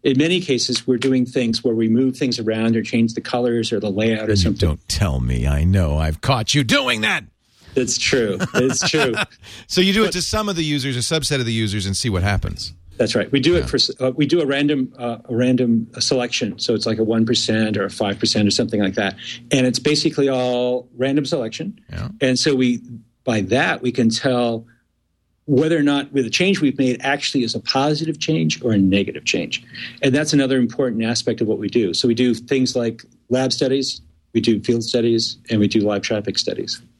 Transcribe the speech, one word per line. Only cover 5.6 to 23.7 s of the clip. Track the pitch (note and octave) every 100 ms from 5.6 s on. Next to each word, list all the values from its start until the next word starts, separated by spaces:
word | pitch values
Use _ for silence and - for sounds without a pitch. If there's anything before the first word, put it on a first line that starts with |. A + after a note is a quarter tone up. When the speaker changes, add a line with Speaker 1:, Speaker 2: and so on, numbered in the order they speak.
Speaker 2:
know. | E2 G2 E2 D2
I've | D#2+ D#2
caught | - C3 A2
you | D3
doing | A#2+ C#4+ C4 A2+
that. | G#2+ F3 G2+ _ _ _ -
Speaker 1:
It's | - B2+ -
true. | - C3+ A2 F#2+ -
It's | - B2+ B2+ -
true. | D#3 - - G3 -
Speaker 2:
<laughs> | - - -
So | -
you | F#3
do | G3
it | G#3+
Speaker 1:
But |
Speaker 2:
to | F3+
some | - G#3+ G#3
of | E3+
the |
users, | D#3 D3 C3 B2
a |
subset | A#2+ D#3+ C#3 C#3+
of | A#2
the |
users, | A2+ A2 G#2
and | G2 F#2+
see | B2
what | F#2+
happens. | F#2+ G2+ F#2+ F2 - - - -
Speaker 1:
That's | A2+
right. | A#2+ -
We | C#3
do | C#3
Speaker 2:
Yeah. | F3
Speaker 1:
it | B2
for, | C3 - -
uh, | B2+
we | B2+ D3
do | F3
a | C#3+
random, | C#3 D3 C#3+ B2+ -
uh, | B2 A2+ -
a | A#2
random | B2+ B2 A#2+ A2+ A2+ -
selection. | - C3 B2 - A2 -
So | -
it's | G#2+ A2
like | A2
a |
one | A2 A2+ A2+
percent | A#2+ - A2 G#2+ G#2
or |
a | G2
five | - G#2 G2
percent | - A2 G#2
or |
something | - A2+ G#2
like | F#2+
that. | G2 G2 - - - -
And | C#3 B2+
it's | A#2+
basically | D3+ D3+ D#3+ D3+ C#3
all | C3 B2+ B2 B2 B2 - -
random | C3 C#3 C3+
selection. | D#3+ A2+ - F3 - -
Speaker 2:
Yeah. | - A#2+ -
Speaker 1:
And | C3 B2+
so | D#3+
we, | C3+ B2+ A#2 - A#2 _ _
by | - A2
that, | F#2 B2 E3+